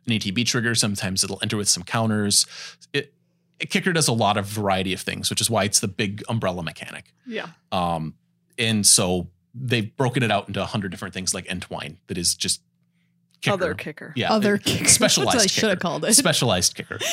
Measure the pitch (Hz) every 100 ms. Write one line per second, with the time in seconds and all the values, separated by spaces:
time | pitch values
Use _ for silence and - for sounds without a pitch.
0 | - 110 101 95 120 123 113 110 113 98
1 | 98 95 95 98 110 107 98 - 90 117
2 | 113 107 101 98 - - - - - 143
3 | - _ _ _ _ - 165 196 190 165
4 | 135 113 101 104 98 110 101 95 95 90
5 | - 95 98 - 104 110 101 - 101 92
6 | 104 107 - 113 98 90 80 - - -
7 | - _ 254 214 170 - - 95 87 82
8 | 80 - _ _ _ - 113 110 98 -
9 | 92 92 87 _ _ 120 127 123 - -
10 | 131 143 117 104 - 98 87 110 98 -
11 | 98 95 92 95 - 92 - 85 76 -
12 | - 90 85 - - - _ _ _ _
13 | _ _ _ - - 196 175 - - -
14 | - 135 175 220 208 202 - - - -
15 | - - 392 247 196 - 214 185 180 147
16 | 170 240 220 - 127 90 90 - - -
17 | -